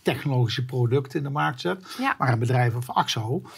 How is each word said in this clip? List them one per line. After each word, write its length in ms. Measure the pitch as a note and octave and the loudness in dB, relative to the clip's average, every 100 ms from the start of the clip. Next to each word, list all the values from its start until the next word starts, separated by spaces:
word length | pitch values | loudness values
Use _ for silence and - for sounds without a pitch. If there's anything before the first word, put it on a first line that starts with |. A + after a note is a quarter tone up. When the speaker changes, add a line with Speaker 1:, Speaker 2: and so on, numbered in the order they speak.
Speaker 1:
technologische 600 | - B2+ D3 B2+ A2 - | 0 0 0 2 2 0
producten 540 | B2 C3 A#2 C#3 C#3+ D#3+ | -2 0 2 2 0 -4
in 60 | |
de 60 | C#3 | -2
markt 300 | C#3+ D3+ - | 0 0 -2
zet. 340 | F3 F#3+ - - | -4 -4 -8 -4
Speaker 2:
Ja. 160 | C4+ - | -2 0
Speaker 1:
Maar 140 | B2+ | 2
een 60 | A#2 | 2
bedrijf 360 | A#2+ B2 A#2+ | 2 2 2
als 140 | A#2 B2+ | 0 -2
AXO 540 | - - A#2+ A2 E3 - | 0 0 -2 -2 -4 -6